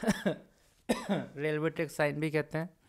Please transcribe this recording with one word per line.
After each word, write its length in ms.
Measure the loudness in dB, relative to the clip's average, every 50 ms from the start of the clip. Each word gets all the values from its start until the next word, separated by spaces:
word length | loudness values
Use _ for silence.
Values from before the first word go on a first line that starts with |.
| 4 0 0 2 0 -2
<coughs> 1080 | -2 -2 -6 -18 _ _ _ _ _ _ _ -2 -2 -2 0 0 0 0 -2 -4 -6
रेलवे 340 | -2 -2 0 0 2 0 0
ट्रैक 200 | 0 -2 -4 -2
साइन 300 | 0 2 2 2 2 2
भी 100 | 0 2
कहते 280 | 2 0 0 0 -2 -4
हैं। 180 | -4 -4 -8 _ _